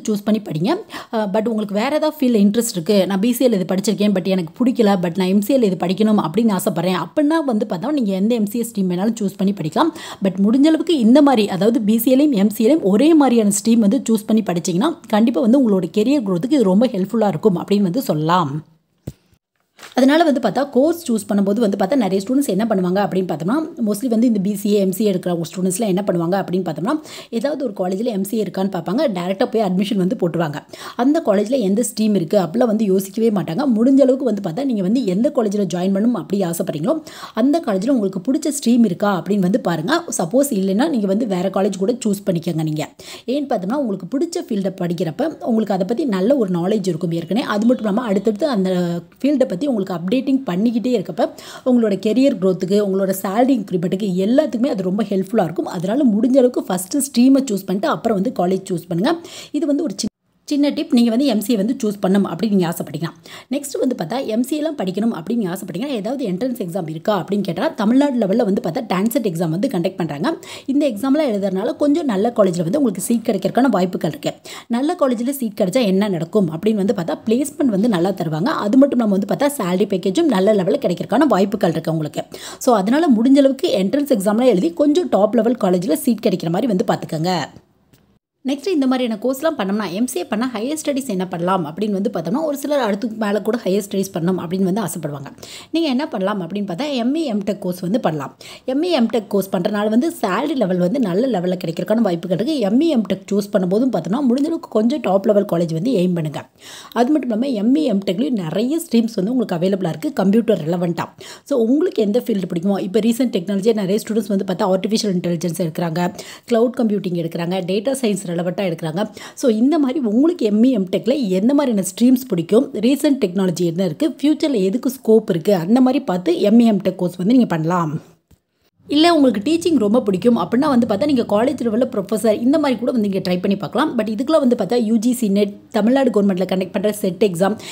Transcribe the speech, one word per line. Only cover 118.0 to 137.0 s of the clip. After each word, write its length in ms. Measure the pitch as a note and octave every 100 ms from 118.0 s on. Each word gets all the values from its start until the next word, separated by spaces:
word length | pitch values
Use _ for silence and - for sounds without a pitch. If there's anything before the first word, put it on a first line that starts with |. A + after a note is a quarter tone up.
சயின்ஸ் 320 | A3+ F#3+ - E3+
ரெலவெண்ட்டா 420 | F3+ F3+ G3 E3
எடுக்கிறாங்க. 280 | D#3+ D#3 - - -
So, 180 | - C#4
இந்த 280 | A3 C4 E4
மாதிரி 200 | C4+ D4+
உங்களுக்கு 460 | A3+ A3 D#4+ F4 A3
எம் 180 | G#3
ஏ, 80 | B3+
எம் 180 | A#3 F#3
டெக்ல 380 | F#3+ G#3 D4 G#3+
எந்த 260 | F#3 A3+
மாதிரியான 340 | C#4+ C#4 G#3 F3+
ஸ்ட்ரீம்ஸ் 400 | - B3 B3+ -
பிடிக்கும், 460 | F3 E3 G#3 -
ரீசென்ட் 500 | G#3+ A3+ C#4+ D4+ C4+ G3
டெக்னாலஜி 380 | F#3 F#3+ E3
என்ன 220 | F3 D#3+ F#3+
இருக்கு, 300 | D3 D4 -
ஃபியூச்சர்ல 420 | C#4+ D4+ D#4 B3
எதுக்கு 280 | F#3+ G3 C4+
ஸ்கோப் 380 | - - A3 A3
இருக்கு, 260 | E3+ F3+ F#3+
அந்த 260 | E3 B3
மாதிரி 220 | B3+ C4+
பார்த்து 360 | - F3+ F3+ F4
எம் 200 | G3+ A#3
ஏ, 60 | A#3
எம் 160 | G3+
டெக் 140 | F#3 F3+
கோர்ஸ் 200 | F3+ -
வந்து 180 | F#3
நீங்க 140 | C4 G3
பண்ணலாம். 640 | E3 D#3 F3+ D#3 D3+ - _ _ _ _ _ _ _ -
இல்ல, 260 | D4 E4+
உங்களுக்கு 380 | E4 C4+ G3+ C#4
டீச்சிங் 260 | E4 F4 D4
ரொம்ப 240 | G#3 A#3+
பிடிக்கும் 360 | G#3 F#3 A#3+ A#3
அப்படின்னா 300 | C4 A#3+ D4+
வந்து 200 | B3 A3+
பார்த்தா, 180 | G3+ D4+
நீங்க 160 | C4
காலேஜ் 420 | - G#3 B3+ C4
லெவல்ல 260 | A#3 G#3+ C4
ப்ரொஃபசர் 500 | G#3+ F#3 A3 A3 G#3
இந்த 180 | A#3 D#4
மாதிரி 200 | D4 A#3
கூட 120 | A#3+
வந்து 180 | B3 G3+
நீங்க 220 | F#3+ F3+
ட்ரை 100 | F3+
பண்ணி 160 | G3+ G3
பார்க்கலாம். 400 | D3 A3 D#4 B3
But 40 |
இதுக்கெல்லாம் 380 | G#3 G#3 C4 D#4+
வந்து 160 | C4 A#3+
பார்த்தா, 280 | F#3 A#3+
யூ 120 | G#3+ A3+
ஜி 160 | A#3+
சி 160 | B3 G#3
நெட், 240 | G3 G3+ - -
தமிழ்நாடு 380 | A3 G#3 C4+ B3+
கவர்மெண்ட்ல 360 | G#3+ G3 F3+ F#3
கண்டக்ட் 260 | F#3+ F#3
பண்ற 200 | G3+ G#3
செட் 320 | G#3